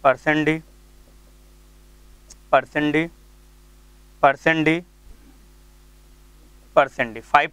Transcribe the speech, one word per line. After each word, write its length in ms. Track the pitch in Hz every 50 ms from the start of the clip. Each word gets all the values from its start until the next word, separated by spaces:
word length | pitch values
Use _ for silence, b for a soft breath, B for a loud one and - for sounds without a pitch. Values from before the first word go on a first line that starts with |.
| -
percent 420 | 143 127 - - 156 151 156 151
d, 140 | 151 156 160 160 - - - - - - - - - - - - - - - - - - - - - - - - - - - - - - - - - - - - -
percent 420 | - 135 131 - - 151 151 151 147
d, 140 | 156 165 170 - - - - - - _ - _ _ - _ _ - _ _ - - - _ - -
percent 440 | - 143 135 - - 165 160 160 151
d, 160 | 156 160 170 175 _ _ _ _ - - - - - - - - - - - - - _ - - - - - _ _ - _ - - - - - - - - - - -
परसेंट 380 | 160 143 131 - - 127 117 107
डी। 60 | 113
फाइव 320 | 113 - - 147 151 160